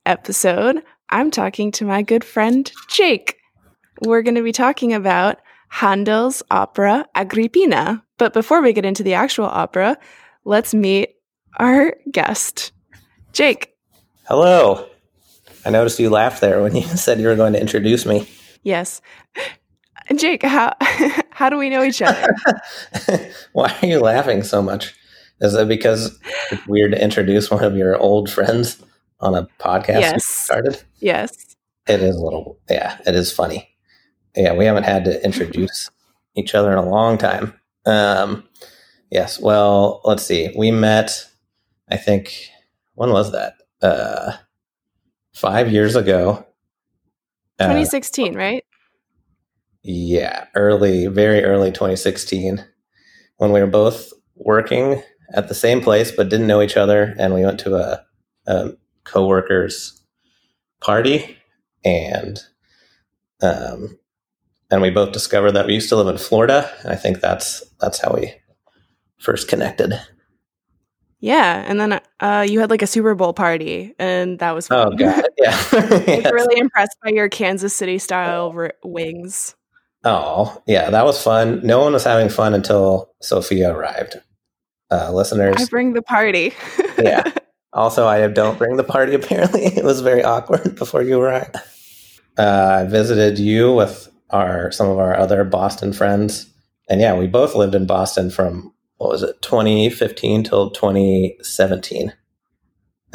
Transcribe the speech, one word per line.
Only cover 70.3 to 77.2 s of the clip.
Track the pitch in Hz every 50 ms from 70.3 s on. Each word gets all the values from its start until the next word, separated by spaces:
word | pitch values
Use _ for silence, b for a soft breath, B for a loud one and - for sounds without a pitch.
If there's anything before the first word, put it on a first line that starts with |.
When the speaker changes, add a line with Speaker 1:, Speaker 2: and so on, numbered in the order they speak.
| _ _ _ _ _ _ _ _ _ _ _ _ _ _ _ _ _ _
Speaker 1:
Yeah, | - 214 254 285 233 175 170 95 - -
and | 202 208
then, | 214 214 202 - - _ _ -
uh, | - 202 208 208 202 202
you | 208 220
had, | 226 214
like, | 226 208
a | 208 196
Super | - 226 214 220 208
Bowl | 180 190 170 170
party, | - 190 170 165 160 160 160 175 180 185 214 - -
and | 185 185 180 180 180 185 180 175
that | 175 170 160
was | 165 170 -
Speaker 2:
Oh, | 127 123 113
Speaker 1:
fun. | 104 -
Speaker 2:
God, | - - - - - - - - -
yeah. | 131 113
<laughs> | 110 - - - -
Speaker 1:
I | 220
was | 220 220 214 180 - 190
Speaker 2:
Yes. | 170 - - -
Speaker 1:
really | 240 240 240 240 240 240
impressed | 240 254 - 220 202 208 - - -
by | 220
your | 214 214